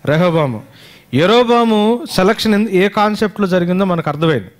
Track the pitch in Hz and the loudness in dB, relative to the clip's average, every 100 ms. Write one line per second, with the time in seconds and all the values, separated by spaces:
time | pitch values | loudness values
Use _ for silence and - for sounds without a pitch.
0 | - 156 180 165 143 110 - - - - | 0 2 2 0 -2 -4 -12 -20 -20 -20
1 | _ 123 180 233 240 240 233 214 214 240 | _ 0 2 2 4 2 2 2 2 -2
2 | 320 - 185 214 220 202 220 185 196 214 | -2 0 0 0 0 0 0 0 0 0
3 | 208 208 214 202 196 180 175 180 196 170 | -2 0 -4 -2 -2 0 0 -2 0 -2
4 | 156 147 160 135 92 | -4 -2 0 -2 -6